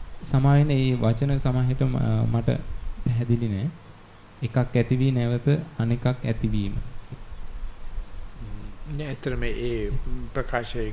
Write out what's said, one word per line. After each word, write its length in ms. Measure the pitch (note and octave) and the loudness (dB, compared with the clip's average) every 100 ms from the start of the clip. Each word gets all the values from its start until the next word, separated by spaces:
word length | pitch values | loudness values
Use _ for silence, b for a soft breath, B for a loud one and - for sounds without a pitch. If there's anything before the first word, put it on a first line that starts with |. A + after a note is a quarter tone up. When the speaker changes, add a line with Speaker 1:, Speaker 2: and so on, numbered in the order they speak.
| - - | -10 -8
Speaker 1:
සමාවෙන්න 460 | - C3+ C#3 C#3+ D3+ | 0 4 6 6 6
මේ 280 | C3+ C3 B2 | 4 2 2
වචන 360 | A2 A2+ C#3+ C#3 | 2 2 2 2
සමහරට 460 | C3+ B2+ B2+ B2+ | 2 2 2 2
ම-, 440 | C3+ B2 A#2 A2 A2+ | 2 2 2 2 4
මට 220 | A#2 A#2 B2 - - - - | 2 2 0 -2 -4 -4 -2
පැහැදිලි 480 | - A#2 A#2+ A#2+ A#2 | 0 0 2 2 2
නෑ. 180 | G2 C#3 - - - - - - - | 0 -2 -6 -14 -18 -20 -20 -20 -8
එකක් 180 | A#2+ C3 | -2 0
ඇති 380 | A#2+ B2 A#2 B2+ | 2 2 2 4
වී 140 | C3+ | 4
නැවත 360 | B2+ A#2+ A#2+ C#3 D#3 E3 - | 4 2 2 2 2 0 -2
අනෙකක් 300 | A#2 A#2 B2+ | 0 2 2
ඇතිවීම. 680 | B2+ A#2 A2 A2 G#2+ G2+ - - - - - - - - - - - - - - - - - A2 G#2 G2+ - - | 0 -2 0 0 0 0 -2 -4 -8 -10 -12 -10 -8 -8 -6 -8 -6 -6 -6 -6 -8 -8 -10 -8 -8 -10 -10 -8
Speaker 2:
නෑ, 180 | D3 D3+ | -6 -6
ඇත්තටම 320 | C3 C#3 A#2+ | -4 -2 0
මේ 140 | A#2+ G#2+ | 0 0
ඒ 300 | A#2+ A#2 G#2 B2 - B2 A#2+ | 0 -2 0 0 0 -2 -2
ප්‍රකාශය 560 | C#3 B2 B2 A2+ B2 A2 | -4 -2 -2 -2 -2 -4